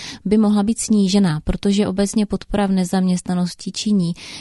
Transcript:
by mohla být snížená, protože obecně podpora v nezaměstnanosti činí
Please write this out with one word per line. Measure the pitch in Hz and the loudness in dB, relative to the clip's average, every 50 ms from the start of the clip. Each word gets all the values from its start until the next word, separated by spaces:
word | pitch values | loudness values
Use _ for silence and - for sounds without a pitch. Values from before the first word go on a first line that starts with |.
| - - - - - | -14 -16 -12 -6 -2
by | 185 208 | 2 2
mohla | 220 214 208 208 208 196 | 4 4 4 4 2 2
být | 214 226 - | 0 -2 -2
snížená, | - - 214 208 196 180 190 202 196 175 151 156 - | 0 0 2 2 4 4 4 4 2 2 0 -2 -2
protože | - - - - 202 196 202 208 | -4 -4 -2 0 0 2 2 0
obecně | 180 185 196 202 196 - 214 208 | 0 0 0 -2 0 0 0 -2
podpora | - 196 185 - - - 208 202 | -2 -2 -6 -6 -4 -2 0 0
v | 190 | 2
nezaměstnanosti | 190 190 180 175 - 190 185 185 180 180 - - 180 180 180 175 - - - 190 | 2 0 0 0 0 0 2 2 0 -2 -2 -2 -2 -2 -2 -2 -4 -8 -12 -10
činí | - - - 214 208 196 170 165 175 - - - - - | -8 -6 -2 0 0 2 0 0 -4 -6 -10 -16 -16 -14